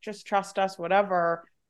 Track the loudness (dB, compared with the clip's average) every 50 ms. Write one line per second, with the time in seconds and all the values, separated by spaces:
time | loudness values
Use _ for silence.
0 | -14 -12 -12 -12 -8 -2 -2 -2 -2 -2 -2 -2 -2 -2 -2 -4 -2 2 4 4
1 | 4 4 2 0 2 0 -2 -4 -6 _ _ _ _